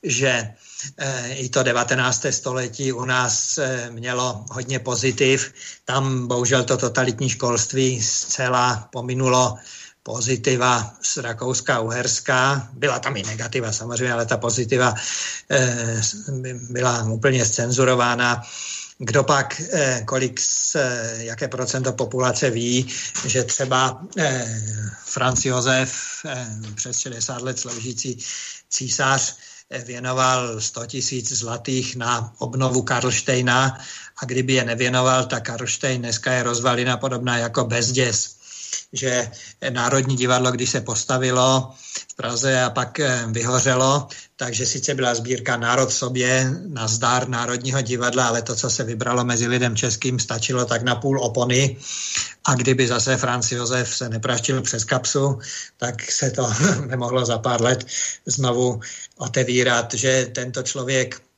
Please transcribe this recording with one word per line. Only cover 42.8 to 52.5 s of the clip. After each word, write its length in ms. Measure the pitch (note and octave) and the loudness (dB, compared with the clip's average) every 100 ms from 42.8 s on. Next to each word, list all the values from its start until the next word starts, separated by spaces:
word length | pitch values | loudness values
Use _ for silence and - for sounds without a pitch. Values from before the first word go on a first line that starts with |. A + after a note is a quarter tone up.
| A#2+ - | -2 0
eh, 240 | C#3+ B2 A#2 | 0 0 0
vyhořelo, 800 | A2+ A#2 B2+ B2+ B2+ C3 C#3+ C#3 - - _ | -2 2 2 4 4 4 4 0 -14 -18 _
takže 300 | B2 A2 B2+ | -4 -2 -2
sice 280 | C3+ - | -2 -2
byla 200 | C3+ B2 | 0 0
sbírka 420 | A#2+ A#2 B2+ A#2+ A#2+ | 0 -2 -4 -2 -2
Národ 340 | A#2 B2+ B2+ | 2 2 2
v 40 | |
sobě 560 | - B2 B2+ B2 C3 C3 D#3 F#3 | 0 -2 0 2 4 2 -2 -6
na 200 | C3+ A2 | -4 -2
zdar 400 | A2+ A#2+ B2 B2+ | 0 2 2 0
Národního 520 | A#2+ A#2+ B2 B2+ C3 | -2 -2 -2 -2 -2
divadla, 440 | A2+ B2 B2 B2 B2 | 0 0 0 2 2
ale 140 | A#2 | 0
to, 120 | A2 | -2
co 160 | A2+ B2+ | -2 -2
se 140 | - | -2
vybralo 400 | A2 A#2 B2 B2 | -2 -2 0 0
mezi 220 | B2 A#2+ A#2+ | 2 0 2
lidem 300 | B2 B2 G#2+ | 2 2 2
českým, 420 | B2 A2 C3 B2+ | 0 0 0 0
stačilo 460 | - A2+ - B2+ A#2+ | -2 -2 0 0 0
tak 160 | A#2 | 0
na 120 | A#2+ | 0
půl 280 | A2+ C3+ C3+ | 0 0 0
opony. 540 | A#2+ A#2 B2 B2 C#3 - - - - - - - | 0 0 2 4 2 0 -10 -8 -4 -4 -6 -4
A 100 | - | 0